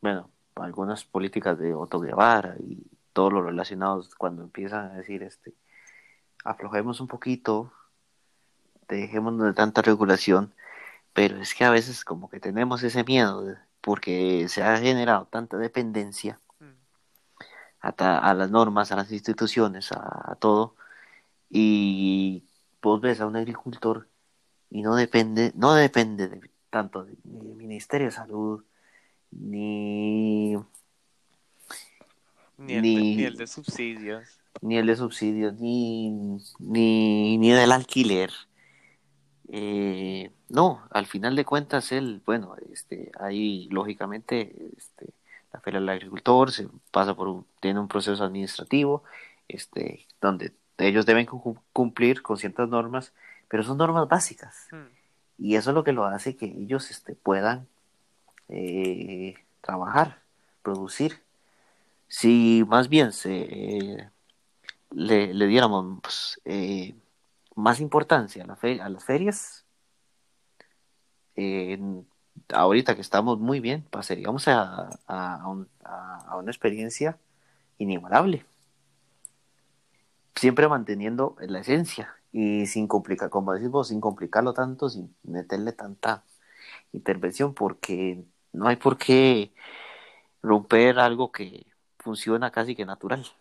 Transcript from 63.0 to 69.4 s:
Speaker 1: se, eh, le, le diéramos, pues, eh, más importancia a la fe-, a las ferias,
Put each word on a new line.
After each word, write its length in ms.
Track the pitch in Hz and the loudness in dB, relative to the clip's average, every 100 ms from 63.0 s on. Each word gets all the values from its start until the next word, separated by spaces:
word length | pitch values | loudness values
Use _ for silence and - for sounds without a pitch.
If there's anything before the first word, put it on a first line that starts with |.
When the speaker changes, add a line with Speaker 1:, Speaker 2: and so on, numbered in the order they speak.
| 127 | 4
Speaker 1:
se, 180 | 101 92 95 | 0 -6 -6
eh, 720 | - 101 101 101 98 101 104 _ _ _ _ _ _ - _ | -6 -8 -6 -6 -6 -8 -14 _ _ _ _ _ _ -20 _
le, 420 | - 104 107 101 | -6 2 4 4
le 120 | 92 101 | 2 4
diéramos, 540 | 117 117 101 92 95 | 6 4 2 -4 -10
pues, 380 | - - - - | -10 -8 -8 -10
eh, 500 | - 98 95 98 90 - _ _ _ _ _ | -8 -6 -4 -4 -8 -14 _ _ _ _ _
más 260 | - 107 120 | 0 2 2
importancia 640 | 151 151 151 156 104 - | 2 0 4 2 2 -10
a 20 | 90 | -16
la 100 | 98 | -6
fe-, 240 | 117 123 | -4 -4
a 80 | 101 | -6
las 160 | 95 | -10
ferias, 600 | - 139 196 208 | -2 0 0 -4